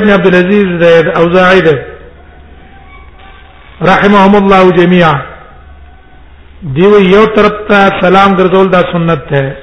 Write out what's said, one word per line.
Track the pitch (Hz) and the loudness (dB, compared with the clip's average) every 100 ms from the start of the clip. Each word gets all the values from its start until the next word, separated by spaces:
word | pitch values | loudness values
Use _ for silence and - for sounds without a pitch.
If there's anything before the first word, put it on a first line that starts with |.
بن | 208 | 2
عبد | 196 180 | 0 0
العزيز | 180 180 208 196 175 | 0 0 0 -2 0
ده، | 170 165 | 2 2
د | 165 175 | 0 -2
اوزاعي | 170 180 180 190 | 0 0 2 2
ده. | 165 139 - - - - - - - - 762 762 784 762 - - - - - - - - | 0 -2 -6 -18 -20 -20 -20 -20 -20 -20 -20 -20 -20 -20 -20 -20 -20 -20 -20 -20 -20 -6
رحمهم | 165 - 202 202 196 208 | -2 0 2 2 2 2
الله | 196 190 185 | 2 2 2
جميعا. | 175 175 180 165 143 - - - - - - - - - - - - - - | 2 2 2 0 -2 -8 -20 -20 -20 -20 -20 -20 -20 -20 -20 -20 -20 -20 -16
دیو | 165 131 196 208 | -8 -2 2 2
یو | 185 202 220 | 2 2 2
طرف | 220 214 - - | 0 -2 -2 -2
ته | 202 196 190 | 0 0 0
سلام | 180 190 196 185 | 0 2 0 0
ګرځول | 190 190 190 | 0 0 0
دا | 180 175 | -2 -4
سنت | 175 165 160 - | -4 -4 -4 -4
ده. | 139 135 - | -6 -6 -10